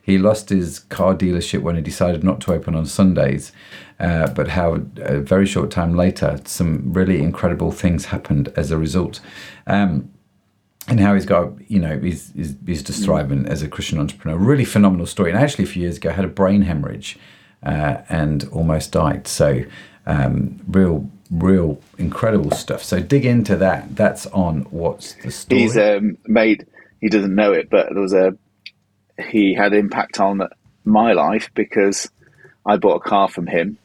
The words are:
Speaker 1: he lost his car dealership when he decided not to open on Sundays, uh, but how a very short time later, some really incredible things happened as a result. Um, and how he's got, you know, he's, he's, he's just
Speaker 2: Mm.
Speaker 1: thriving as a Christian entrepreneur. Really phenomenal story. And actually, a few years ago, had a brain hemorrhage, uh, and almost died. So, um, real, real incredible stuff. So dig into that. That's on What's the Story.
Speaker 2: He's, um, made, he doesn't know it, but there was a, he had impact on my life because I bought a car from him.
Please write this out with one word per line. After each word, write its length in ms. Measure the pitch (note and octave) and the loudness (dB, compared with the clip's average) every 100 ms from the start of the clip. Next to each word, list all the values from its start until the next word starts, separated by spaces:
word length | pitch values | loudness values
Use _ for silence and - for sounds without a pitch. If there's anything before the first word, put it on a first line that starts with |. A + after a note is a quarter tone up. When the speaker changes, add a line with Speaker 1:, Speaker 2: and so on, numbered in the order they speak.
Speaker 1:
he 160 | - F#2+ | 2 2
lost 300 | G2+ - - | 4 0 0
his 280 | G2 E2+ - | -2 -2 -8
car 360 | _ - F2+ | _ 0 0
dealership 460 | F#2+ F#2 F2 - - | 2 0 0 -2 -4
when 120 | E2+ | -2
he 60 | E2+ | -4
decided 420 | D2+ - F2+ E2+ | -4 -2 0 0
not 160 | F#2 - | -4 -6
to 120 | - | -4
open 220 | E2 - | -4 -2
on 100 | D#2+ | -4
Sundays, 640 | D#2+ - F#2+ E2 C2+ C#2+ - - - - - _ | -4 2 2 4 0 -2 -8 -20 -20 -20 -20 _
uh, 280 | E2+ E2 D#2 | -2 0 0
but 200 | C2 C#2+ | -2 -2
how 320 | D#2+ E2+ D#2+ - - | 0 0 -2 -6 -10
a 220 | - C#2+ | -4 -4
very 280 | C#2+ F#2+ G2 | 2 2 2
short 240 | F2+ D2+ | 0 -2
time 240 | - E2+ E2+ | -2 0 2
later, 420 | F2+ - D2+ D2 | 2 2 -4 -4
some 480 | - - E2 D2+ C2 | -10 -4 -2 -2 -2
really 260 | F2+ F#2 F2 | 0 2 2
incredible 500 | D#2 - F2 E2 E2 | 0 0 -2 0 -4
things 340 | - F2+ E2 | -2 -2 -2
happened 480 | - - - C#2+ C#2 | -4 -8 -2 -2 0
as 140 | - D2+ | -4 -2
a 80 | D#2+ | -2
result. 420 | D#2 F2+ F2 - - - - - | -2 -2 -4 -8 -18 -20 -20 -16
Um, 460 | - G2 G2 D2 - _ _ _ _ _ _ _ - | -2 0 2 0 -6 _ _ _ _ _ _ _ 0
and 120 | A#2+ | 2
how 160 | G2+ | 4
he's 100 | G2 | 2
got, 260 | - F2 E2+ - - | 2 0 0 -8 -2
you 120 | G2+ | 0
know, 180 | D#2+ D2 | 0 -2
he's, 340 | E2 D#2 - | -4 -6 -10
he's, 180 | - D#2+ C#2 | -10 -8 -8
he's 200 | - D#2+ | -6 -6
just 180 | - - | -6 -4
Speaker 2:
Mm. 40 | |
Speaker 1:
thriving 400 | G2 D#2 C#2 C#2 B1+ | 0 0 0 -2 -2
as 160 | D2+ | -4
a 40 | D2 | -6
Christian 300 | - - D#2 | -8 -6 -4
entrepreneur. 400 | D2 - E2 E2 | -4 -6 -6 0
Really 280 | G#2+ C#3+ | 2 2
phenomenal 420 | A2 A2 G2+ F2+ E2+ | 2 4 4 2 -2
story. 240 | - F2 | 0 0
And 80 | G2 | 2
actually, 240 | D3 - | 0 0
a 40 | F#2 | -4
few 140 | F#2 | -2
years 160 | F2 E2 | -4 -2
ago, 140 | E2 | -4
had 120 | F2 | -2
a 20 | F#2 | -4
brain 340 | - F#2+ G2+ | 2 4 4
hemorrhage, 560 | F2+ D#2 C#2 - - - - - _ _ | 2 0 -4 -10 -14 -16 -20 -20 _ _
uh, 340 | C#2+ D2+ D2 - - | -4 -2 -2 -4 -4
and 400 | E2 D2+ D2 - | -2 0 -2 -4
almost 400 | E2 E2 D#2 - | -2 0 0 0
died. 360 | F2 D#2 - - | 0 0 -2 -6
So, 360 | - D2+ B1+ - - - _ | 2 2 2 -4 -14 -20 _
um, 540 | - D2+ C2 C#2 C2+ - - | -4 0 0 0 -4 -6 0
real, 420 | F2+ F2+ D#2+ C2+ - _ | 2 4 0 -6 -14 _
real 500 | E2 F#2 F#2+ E2 C#2+ _ - | 0 2 4 2 -4 _ -6
incredible 540 | E2+ - A2+ G#2 D2 | -6 -2 0 0 0
stuff. 320 | - - - | -4 -6 -8
So 160 | - F2+ | -4 -4
dig 260 | E2+ C#3 | 2 2
into 300 | B2 A#2+ G#2 | 4 2 2
that. 400 | F2 F#2+ D2+ - | 2 2 0 -6
That's 320 | - G2+ - - | 0 0 0 -6
on 400 | F#2+ F2 D2+ C2+ | -2 0 -2 -6
What's 440 | E2 E2 - - - | -4 -4 -4 -16 -14
the 80 | B1+ | -14
Story. 300 | - - C3 | -14 0 2
Speaker 2:
He's, 140 | A#2 | 2
um, 440 | A#2 G#2 G2+ G#2 E2+ - | 4 4 2 0 -4 0
made, 400 | A2+ A2 G#2 - - _ _ | 2 4 2 -4 -20 _ _
he 80 | A2 | 0
doesn't 240 | G#2 G2 | 2 2
know 180 | F#2+ G#2 | 2 4
it, 160 | F2 - | 2 2
but 160 | G2+ - | 2 2
there 120 | G2 | -2
was 100 | F#2+ | 2
a, 240 | F#2+ F#2+ F#2+ _ _ - _ _ _ _ - - | 4 4 0 _ _ -20 _ _ _ _ -16 -2
he 280 | A2+ G2 | 2 2
had 180 | F#2+ G2+ | 2 2
impact 460 | G#2 G2+ A2 F#2+ - | 2 0 -4 -6 -2
on 280 | G2 G2 F#2 - _ _ | 0 0 -6 -10 _ _
my 300 | G#2+ G#2+ A#2 | 2 4 4
life 360 | F2+ D2+ G#2+ - | 4 2 -2 -4
because 560 | - G#2 A2 G2 G2 - _ _ _ - _ | -4 -2 2 0 0 -8 _ _ _ -20 _
I 140 | - G#2 | -2 2
bought 200 | G2+ E2+ | 2 0
a 120 | - | 0
car 180 | G2+ F#2+ | 2 2
from 200 | - E2+ | -2 -4
him. 320 | F2 F#2 A2 | -2 -2 -8